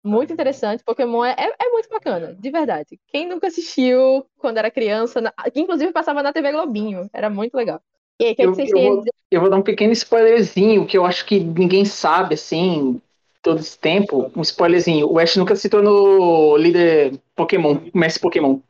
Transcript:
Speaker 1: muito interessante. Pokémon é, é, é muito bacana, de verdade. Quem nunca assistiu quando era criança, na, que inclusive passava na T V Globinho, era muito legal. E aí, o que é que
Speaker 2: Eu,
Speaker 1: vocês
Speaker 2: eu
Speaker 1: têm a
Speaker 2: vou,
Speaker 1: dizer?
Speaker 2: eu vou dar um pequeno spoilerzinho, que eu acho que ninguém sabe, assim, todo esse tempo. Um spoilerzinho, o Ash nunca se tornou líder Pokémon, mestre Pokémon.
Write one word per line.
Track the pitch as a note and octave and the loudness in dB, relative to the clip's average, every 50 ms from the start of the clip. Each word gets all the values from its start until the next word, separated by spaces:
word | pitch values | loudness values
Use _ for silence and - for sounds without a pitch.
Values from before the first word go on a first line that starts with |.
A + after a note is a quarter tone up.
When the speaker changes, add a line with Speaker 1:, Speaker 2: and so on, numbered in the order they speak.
Speaker 1:
muito | _ G#3 G#3 A3+ D4 - | _ -2 -2 -2 -2 -2
interessante. | E4 E4 D4+ C4 C#4 - - G#3 G#3+ B3 _ | -6 -4 -4 -4 -4 -4 -6 -6 -6 -6 _
Pokémon | - A#3+ - C4 A#3+ A#3 A#3 A#3+ | -8 -4 -4 -2 -2 -2 -2 -2
é, | B3 - - | -2 -2 -4
é, | - - - _ | -4 -6 -4 _
é | - B4 | -4 -2
muito | A#4+ A4+ A4+ _ | -2 -2 -4 _
bacana, | A4+ G#4+ _ D#4 G3+ E3+ E3 D3+ F3+ | -10 -8 _ -6 -6 -6 -8 -12 -16
de | F#3+ G3+ C4+ | -14 -12 -6
verdade. | C#4+ E4 D4+ A#3 F3+ D3+ D3+ _ - _ _ _ | -4 -4 -2 -2 -4 -6 -8 _ -18 _ _ _
Quem | - C#4+ E4 F4 | -8 -8 -6 -6
nunca | F#4 E4+ - F#4 | -8 -6 -6 -6
assistiu | E4 F4 E4 - - - B3+ B3+ B3+ B3+ C4 C4 C4 C4+ C4+ _ _ _ | -6 -6 -10 -6 -4 -2 0 2 4 4 4 2 2 0 -2 _ _ _
quando | - B3+ A3+ | -8 -4 -4
era | A3 G#3+ A3 | -2 -4 -4
criança, | _ C4+ A#3 G#3 G#3 A3 A3+ A#3+ - B3 | _ -2 -2 -2 -2 -2 -4 -4 -4 -6
na, | A3+ G#3+ _ - - B3 | -6 -6 _ -8 -10 -6
que | _ C#4 | _ -4
inclusive | E4 F4 E4+ C#4+ D4 F4+ | -4 -2 -2 -2 -2 -2
passava | E4 D#4+ D#4+ D#4+ D4 D4 | -4 -4 -4 -2 -4 -2
na | C#4+ C#4+ | -4 -4
T | D4 D#4+ | -4 -2
V | C#4+ C#4+ | -4 -2
Globinho, | D4 D#4 E4+ D4+ A3 G#3 G#3+ G#3+ G3 F3+ F3+ G3+ | -4 -4 -4 -4 -6 -6 -6 -6 -8 -10 -12 -12
era | - - G#3 G#3+ | -8 -6 -6 -6
muito | G#3 G3 A3 B3 - | -4 -6 -8 -6 -4
legal. | C4 A#3 F#3 D#3 D#3+ _ _ _ _ _ _ _ _ | -6 -6 -6 -8 -10 _ _ _ _ _ _ _ _
E | A3+ | -2
aí, | A#3 | -2
o | G#3+ | 2
que | - | 2
é | - | 2
que | F#3 | 2
Speaker 2:
Eu, | F#3 | 2
Speaker 1:
vocês | F#3+ C#4 - | 0 -2 0
Speaker 2:
eu | G3+ | 2
Speaker 1:
têm | F#3 E3+ | 2 4
a | - | 2
Speaker 2:
vou, | - - | 2 0
Speaker 1:
dizer? | A3 A#3 - _ _ _ | -2 -8 -10 _ _ _
Speaker 2:
eu | - E3+ | 0 2
vou | E3+ G3 | 2 2
dar | G3 | 2
um | G3 | 2
pequeno | G3+ - G#3 - G#3 A3 A#3 | 0 0 -2 0 2 2 2
spoilerzinho, | A3+ - - A#3 A#3 A3 A3+ A#3 A#3 G3+ E3+ - F3+ G3 A3 A3 G3 E3 | 0 0 0 2 4 6 6 6 4 2 0 0 2 4 4 4 4 2
que | - - | 2 2
eu | F#3 F3 | 2 2
acho | - - - - | 2 -2 -4 -2
que | - G#3 G3 | 0 0 0
ninguém | E3 E3 E3 E3+ F#3 F3 F#3 G3 G3+ | 0 0 0 0 2 2 4 2 2
sabe, | G3+ - - - D#3+ D#3+ F3+ F#3+ E3+ D3+ | 0 -2 -2 0 0 2 2 0 -2 -4
assim, | D3+ - - D#3+ D#3+ F3 F#3 F3 D3+ C#3 C3 B2 - _ _ _ _ _ _ _ _ | -6 -6 -6 -4 -2 0 0 0 0 -2 -2 -4 -6 _ _ _ _ _ _ _ _
todo | - E3+ D#3+ D#3 | -2 0 0 0
esse | D#3 - - | -4 -10 -16
tempo. | _ - D#3 E3+ G3+ G3+ - D3 C3 - - - | _ -2 0 0 0 0 0 -2 -2 -2 -4 -6
Um | - | -6
spoilerzinho, | D#3 - - - F3+ E3+ F3 F3+ E3+ F3 E3 D3+ D3 D3+ | -6 -6 -2 0 2 2 2 2 2 2 0 0 0 2
o | - E3 | 2 2
Ash | E3 E3 - | 2 2 2
nunca | G3 F3+ F#3+ G#3 | 0 0 0 0
se | G3 - G3+ | -2 0 0
tornou | - G#3 G3+ G#3 G3+ G3+ G3 G3 F#3+ F#3+ F3+ E3+ E3 D#3+ D#3 D3+ D3 | 2 2 4 4 4 4 6 6 4 4 4 4 4 4 4 4 4
líder | D3 D#3+ E3+ E3 F3 F3 E3+ D#3+ D3+ C#3+ C3 C#3 C3+ _ _ _ | 4 4 4 4 4 4 4 4 4 2 0 -2 -8 _ _ _
Pokémon, | - - - G3 F3+ D#3+ D3 C#3+ C#3 - - | -6 -2 0 0 0 2 0 0 -2 -4 -4
mestre | - F#3 D#3+ D#3+ D#3+ - | -2 0 0 0 -2 -2
Pokémon. | - F3+ - E3+ D3+ C#3 C3+ C3+ _ | -4 -2 0 0 0 0 0 -2 _